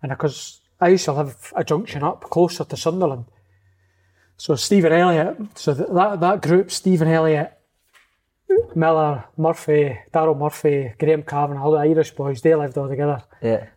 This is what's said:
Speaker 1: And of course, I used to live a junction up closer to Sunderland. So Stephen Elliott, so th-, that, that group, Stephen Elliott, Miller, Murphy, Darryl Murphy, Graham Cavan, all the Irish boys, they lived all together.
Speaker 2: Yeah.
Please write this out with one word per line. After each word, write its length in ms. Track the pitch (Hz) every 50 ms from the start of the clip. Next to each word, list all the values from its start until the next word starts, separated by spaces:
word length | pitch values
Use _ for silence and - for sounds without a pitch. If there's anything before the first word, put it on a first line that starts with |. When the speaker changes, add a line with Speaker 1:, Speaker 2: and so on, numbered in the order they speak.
Speaker 1:
And 100 | - 135
of 60 | 131 -
course, 440 | - 151 131 - - - - _ _ _ _ _
I 80 | 175 175
used 180 | 185 185 -
to 60 | - 143
live 380 | 139 151 139 127 _ - - -
a 80 | - 160
junction 360 | - 156 151 226 - - 147 139
up 180 | 156 185 -
closer 420 | - - - 170 175 165 170 - 151
to 140 | - - 127
Sunderland. 480 | - 165 165 185 185 156 135 123 117 - _ _ _ _ _ _ _ _ _ _ _ _ _ _ _ _ _ _ _ _ _ _
So 180 | - - 156
Stephen 380 | 127 - - 208 202 175 160 160
Elliott, 440 | 170 175 180 170 160 151 185 311 - 214 208 _
so 180 | - - - 147
th-, 140 | 127 180 -
that, 280 | 208 175 185 214 208 180
that 200 | 165 175 202 180
group, 300 | - 147 170 180 196 185
Stephen 380 | - - - 190 185 165 160 160
Elliott, 480 | 160 160 160 160 156 147 151 - _ _ _ _ _ _ _ _ _ _ _ _ _ _ _ _ _ _ _ _ 392 415 466 - -
Miller, 500 | 165 160 160 165 160 156 151 143 127 107 - _ -
Murphy, 600 | 156 160 165 - - - 151 151 147 143 127 98 - _ -
Darryl 240 | 165 156 160 156 139
Murphy, 560 | 143 151 - - - 151 147 139 135 123 107 _
Graham 240 | 156 151 160 151 151
Cavan, 340 | - 147 143 147 143 143 139
all 140 | 135 147
the 60 | 156 151
Irish 340 | 147 151 160 156 156 151
boys, 300 | - - 143 139 139 120
they 140 | - 160 160
lived 220 | 156 147 139 127 151
all 100 | 139 135
together. 360 | 139 131 147 147 143 113 - _ _ _
Speaker 2:
Yeah. 260 | - 113 113 107 - - _